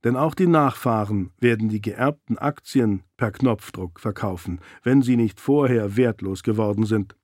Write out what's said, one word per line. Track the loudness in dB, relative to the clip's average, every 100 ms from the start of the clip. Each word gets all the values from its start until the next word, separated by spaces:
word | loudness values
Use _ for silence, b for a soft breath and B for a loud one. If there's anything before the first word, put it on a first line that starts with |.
Denn | 0 0
auch | -2 2
die | 4
Nachfahren | 4 2 0 -2 0 0 -4 -4 _
werden | 0 2 -2
die | -4
geerbten | -6 -2 -2 -4 _ -4
Aktien | -4 -4 -2 0 2 0 _ _
per | -6
Knopfdruck | 0 0 0 -6 -12 -12 -8
verkaufen, | -10 -6 -6 -6 -8 -10 B B
wenn | 2 2
sie | 4 2
nicht | 0 -2
vorher | 0 2 2 0 0 0
wertlos | 0 0 -6 -6
geworden | -4 0 0 0 0
sind. | 0 -2 -12